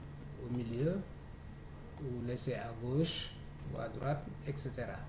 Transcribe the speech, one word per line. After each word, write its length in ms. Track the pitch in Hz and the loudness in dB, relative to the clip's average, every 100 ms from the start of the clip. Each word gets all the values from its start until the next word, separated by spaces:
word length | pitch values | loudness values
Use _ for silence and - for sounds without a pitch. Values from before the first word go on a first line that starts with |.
| - - - - 123 | -8 -8 -8 -6 0
au 100 | 123 | 0
milieu 440 | 113 117 151 196 - - - - - - - - - - | 2 4 4 4 0 -8 -8 -8 -8 -8 -8 -8 -8 -4
ou 280 | 139 123 120 | -2 0 0
laisser 260 | 127 - | 2 2
à 180 | 113 113 113 | 0 0 -2
gauche 520 | 120 139 160 - - - - - - | 4 6 6 4 -2 -4 -8 -6 -4
ou 60 | - | -2
à 100 | 117 | -2
droite, 340 | - 139 143 - - 147 | 2 2 2 0 -4 -2
et 60 | 139 | -2
cetera. 440 | 135 127 113 95 | -2 -2 -2 -4